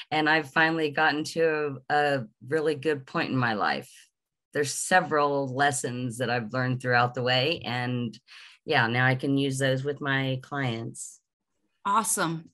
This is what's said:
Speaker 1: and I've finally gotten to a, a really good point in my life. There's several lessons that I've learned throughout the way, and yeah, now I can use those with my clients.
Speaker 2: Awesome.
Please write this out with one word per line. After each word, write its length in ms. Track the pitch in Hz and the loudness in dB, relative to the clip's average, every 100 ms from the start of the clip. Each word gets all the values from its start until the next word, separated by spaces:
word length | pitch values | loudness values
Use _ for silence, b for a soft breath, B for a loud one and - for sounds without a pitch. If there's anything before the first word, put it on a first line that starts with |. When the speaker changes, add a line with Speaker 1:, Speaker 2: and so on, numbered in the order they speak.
| B | B
Speaker 1:
and 180 | 156 156 | 0 2
I've 220 | 160 143 | 2 2
finally 400 | 165 160 165 156 | 2 2 2 0
gotten 320 | 143 156 147 | 2 2 2
to 540 | 156 170 165 151 147 131 - | -2 0 2 2 -2 -6 -2
a, 60 | |
a 300 | 147 147 139 110 _ 127 | 2 2 0 -4 _ -4
really 260 | 156 156 | -2 0
good 320 | 143 156 143 131 | 0 -2 -2 -4
point 240 | 170 151 | -4 -2
in 60 | 131 | 0
my 180 | 120 | 0
life. 340 | 107 82 69 - - - _ _ _ _ | 0 0 -2 -6 -18 -20 _ _ _ _
There's 200 | 143 139 | -4 -2
several 840 | - - 185 156 151 147 143 135 | -4 2 2 2 0 2 0 -2
lessons 640 | 127 143 135 139 123 127 117 | 0 0 0 -4 -4 -6 -4
that 100 | 117 | -2
I've 240 | 120 107 | -2 -2
learned 300 | 131 127 127 | -2 -2 -2
throughout 320 | 127 120 123 | 2 2 2
the 80 | 131 | 0
way, 400 | 123 127 139 - | 0 2 2 -2
and 540 | - 123 123 123 120 - _ B B B | -4 -4 -2 -2 -4 -8 _ B B B
yeah, 240 | - 147 113 | 0 2 4
now 180 | 123 127 | 4 2
I 80 | |
can 240 | 131 143 139 | 2 2 0
use 200 | 139 135 | 0 0
those 260 | 139 135 | 0 0
with 160 | 143 139 | -2 -4
my 400 | 147 135 135 131 | -2 0 0 -4
clients. 800 | - 143 131 113 117 - - - _ _ _ _ _ _ - | -6 -4 -4 -4 -6 -12 -16 -18 _ _ _ _ _ _ -2
Speaker 2:
Awesome. 640 | 208 208 - 165 160 - | 0 0 0 0 -2 -4